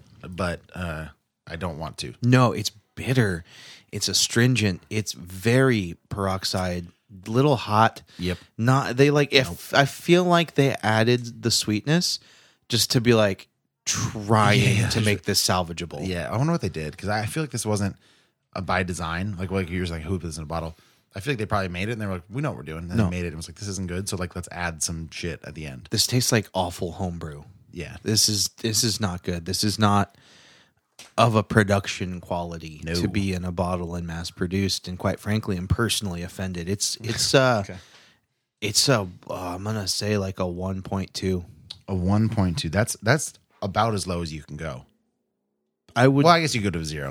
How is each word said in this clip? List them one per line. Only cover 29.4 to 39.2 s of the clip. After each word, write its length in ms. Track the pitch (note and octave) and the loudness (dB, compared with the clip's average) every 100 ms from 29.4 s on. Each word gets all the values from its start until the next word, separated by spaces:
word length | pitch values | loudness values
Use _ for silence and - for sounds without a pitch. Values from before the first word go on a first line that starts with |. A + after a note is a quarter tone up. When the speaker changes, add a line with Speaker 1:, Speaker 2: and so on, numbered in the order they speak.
| E2+ | -4
Speaker 2:
This 180 | F#2 | -2
is 140 | F2 F2 | 0 2
not 380 | G#2 G2+ G2 _ _ - - - _ _ _ - - - | 4 4 2 _ _ -20 -20 -20 _ _ _ -20 -6 2
of 160 | A#2 | 4
a 80 | A2 | 4
production 800 | G2 A2 G2 G2 - - F2+ F2+ | 4 4 4 2 0 -6 -6 -8
quality 600 | - F2+ F2 E2 D#2 D2+ | -6 -6 -4 -8 -12 -10
Speaker 1:
No. 100 | D#2 | -4
Speaker 2:
to 140 | F2 F2 | -2 0
be 240 | G2+ G2 | 0 -2
in 120 | F2+ | -2
a 80 | F2+ | -4
bottle 420 | F2 F2 F2+ E2+ | -2 -2 -2 -4
and 120 | F2 E2+ | -6 -6
mass 240 | E2 F2 | -8 -8
produced. 560 | - F2+ F#2+ F#2+ - - | -4 -2 0 0 -2 -6
And 100 | F2+ | -4
quite 200 | G2+ - | -2 -2
frankly, 380 | G#2 G#2+ G#2+ F2+ | -2 -2 -2 -4
I'm 120 | F#2 | 0
personally 540 | - A#2 - G2+ E2+ | 0 0 0 -4 -6
offended. 460 | F#2 - F#2 F2 E2+ | -8 -8 -6 -6 -4
It's, 280 | G#2 - - | -2 -4 -4
Speaker 1:
<laughs> 60 | |
Speaker 2:
it's, 320 | A#2 A#2 - | -6 -2 4
uh, 280 | C#3+ C3 A2+ | 4 6 2
Speaker 1:
Okay. 140 | G2 F#2 - - - _ _ _ _ _ | 0 -10 -16 -20 -20 _ _ _ _ _
Speaker 2:
it's 280 | G2+ - - | -2 2 4
a, 200 | A#2 F#2 G2 | 2 0 -8